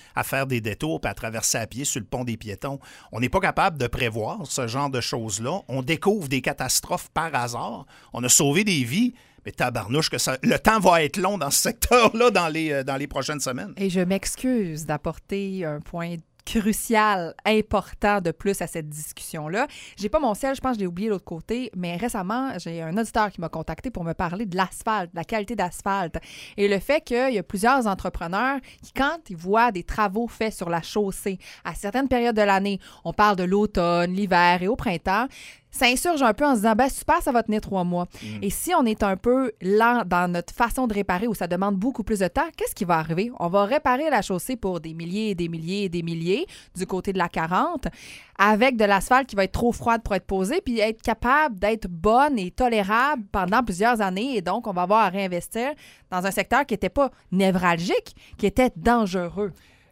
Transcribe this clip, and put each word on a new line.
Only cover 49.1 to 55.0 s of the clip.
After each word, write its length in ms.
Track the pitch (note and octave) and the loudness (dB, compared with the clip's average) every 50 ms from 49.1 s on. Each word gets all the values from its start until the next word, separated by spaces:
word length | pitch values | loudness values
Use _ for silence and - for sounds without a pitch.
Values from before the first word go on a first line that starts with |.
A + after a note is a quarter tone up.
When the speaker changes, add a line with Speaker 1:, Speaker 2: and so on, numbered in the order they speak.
| B3 C4 C4+ - | 4 4 4 2
Speaker 2:
qui 80 | - | 0
va 80 | G3+ F#3+ | 0 0
être 80 | F#3+ - | 0 0
trop 200 | - A#3+ A#3+ A3+ | 0 0 0 0
froide 300 | - - A#3+ A#3 A3+ A3+ | 0 0 0 0 0 0
pour 120 | - G3+ | -2 -2
être 120 | F#3 - | -2 -2
posée, 340 | - G3+ F#3+ F#3+ G3 C#4+ F#4+ | -2 -2 0 0 0 0 -2
puis 200 | - C4 A#3+ A3+ | -2 -2 0 2
être 220 | G3+ A3 A3 - - | 2 0 0 -2 -2
capable 560 | - A3 - - A#3+ C4+ D4 D#4 D4+ A3 F3+ | -2 -2 0 2 2 4 4 4 2 0 0
d'être 300 | G3 G#3 A3+ A3 - F#3+ | 0 0 0 0 -4 -8
bonne 500 | F3 E3 E3 G#3+ A3 B3 C#4 D4+ C#4+ A3 | -8 0 2 4 6 6 6 4 2 0
et 120 | F3+ F3+ | -2 -4
tolérable 720 | - - B3+ B3 A#3 G#3+ G3 F#3+ G#3+ A#3 B3+ C#4+ D4+ C4 G3+ - | -2 0 0 2 2 2 2 2 2 2 2 2 0 -2 -6 -4
pendant 320 | - G#3 F#3 F3 G3+ A#3+ B3+ | -2 -2 0 2 2 2 2
plusieurs 380 | G#3+ F3+ E3 G#3 A#3 B3 A3 | 2 0 0 2 2 2 2
années. 360 | G#3 F#3+ F3+ F#3+ A3+ C#4 C4+ | 0 0 -2 -2 -4 -2 -2
Et 60 | G#3 E3+ | -4 -2
donc, 240 | F3+ F#3 A#3 A#3+ | -2 -4 -4 -4
on 60 | A3 F#3 | -4 -2
va 100 | F3 F3+ | -2 2
avoir 220 | F3+ G#3 A3+ | 4 4 4